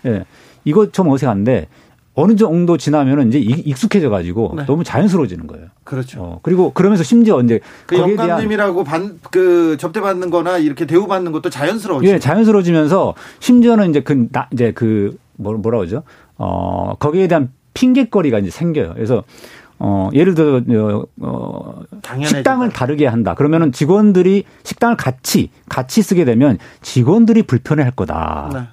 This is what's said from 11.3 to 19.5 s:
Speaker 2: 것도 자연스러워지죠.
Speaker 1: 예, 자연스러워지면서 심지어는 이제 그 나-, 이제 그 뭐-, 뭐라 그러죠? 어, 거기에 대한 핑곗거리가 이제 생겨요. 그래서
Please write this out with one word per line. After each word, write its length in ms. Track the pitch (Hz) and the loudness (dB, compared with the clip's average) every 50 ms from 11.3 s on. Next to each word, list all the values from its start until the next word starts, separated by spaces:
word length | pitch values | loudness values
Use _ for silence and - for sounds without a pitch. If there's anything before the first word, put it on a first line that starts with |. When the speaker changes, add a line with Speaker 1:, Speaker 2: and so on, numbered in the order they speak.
| 151 | -6
Speaker 2:
것도 160 | 156 - 175 | -6 -6 -6
자연스러워지죠. 640 | - 131 143 170 214 226 - 208 165 135 175 190 196 | -6 -4 -4 -2 -4 -4 -4 -4 -2 2 2 2 2
Speaker 1:
예, 60 | - | 2
자연스러워지면서 960 | - 131 160 208 226 214 214 202 180 175 170 160 156 143 180 190 147 104 - - - - - _ | 0 0 2 4 4 4 4 4 2 2 2 2 2 2 2 2 0 -2 -4 -8 -16 -20 -20 _
심지어는 500 | - - 247 247 233 240 233 214 202 175 | 0 4 4 6 6 6 4 4 4 2
이제 100 | 147 147 | 2 0
그 280 | 131 - 147 131 117 107 | 0 0 0 0 0 0
나-, 160 | - 123 135 - - | -2 -6 -6 -4 -2
이제 180 | 120 120 110 | 0 0 0
그 460 | 104 - 120 110 110 104 101 104 151 - _ _ _ | 0 -2 -2 0 0 0 -2 -2 -6 -10 _ _ _
뭐-, 200 | - 104 101 110 | -10 -8 -6 -6
뭐라 220 | 110 95 113 120 113 | -4 -2 -2 -2 -2
그러죠? 240 | 92 82 101 143 165 - - _ _ _ _ | -2 -4 -6 -8 -8 -12 -20 _ _ _ _
어, 560 | - - - - 50 - - - - 90 98 101 - | -8 -6 -6 -4 -4 -4 -4 -4 -4 -6 -6 -6 -4
거기에 280 | - 151 156 190 190 | -4 -2 0 0 0
대한 220 | 170 175 160 135 123 - _ _ _ _ | 2 0 0 0 -4 -8 _ _ _ _
핑곗거리가 640 | - 262 254 254 277 254 233 - 202 165 143 113 104 | 0 0 2 2 2 0 0 0 0 0 2 0 0
이제 100 | 98 87 | -2 -4
생겨요. 440 | - - 165 170 160 151 101 82 - | -6 -4 -4 -4 -2 -2 -4 -4 -6
그래서 300 | - 113 104 127 101 - _ - - - - | -8 -2 -2 -2 -2 -2 _ -20 -20 -20 -20